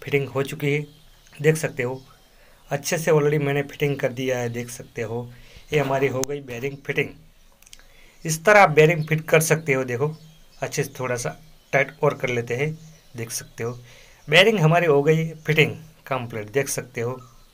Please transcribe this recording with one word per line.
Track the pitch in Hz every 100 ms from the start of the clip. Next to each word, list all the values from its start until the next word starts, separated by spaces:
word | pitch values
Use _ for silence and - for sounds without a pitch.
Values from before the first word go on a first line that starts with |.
fitting | - 143 131
हो | 131
चुकी | 143 156 147
है, | 147 147 - - _ _ -
देख | 147 156
सकते | 156 -
हो। | 120 104 - - _ _ - - -
अच्छे | 143 - 170
से | 170
already | 156 147 151
मैंने | 143 143
fitting | 143 - 143 139
कर | 131
दिया | 117 127 123
है, | 120
देख | 117 120
सकते | - - -
हो। | 110 117 120 - - - -
ये | 151
हमारी | 135 135 135
हो | 127
गई | 131 147
bearing | 131 117 139 139 -
fitting। | 143 135 - - _ _ _ _ - - - - _
इस | 165 160
तरह | - 208
आप | 185
bearing | 151 156 165 151
fit | 156 -
कर | 160
सकते | 156 156 -
हो। | 131
देखो, | 123 120 151 156 - - - -
अच्छे | 127 -
से | 135 -
थोड़ा | 127 120
सा | 156 - - - _
tight | 139 139 -
और | 147
कर | 127 127
लेते | 120 117 120
हैं, | 147 156 - - - 120
देख | 117
सकते | - - -
हो। | 117 123 - - - - -
bearing | 160 202 214
हमारी | 156 170 170
हो | 143
गई | 147 160 160
fitting | - - 160 127 107 - _ -
complete, | 131 120 113 104
देख | 139 135
सकते | - 120 120
हो। | 117 127 - - _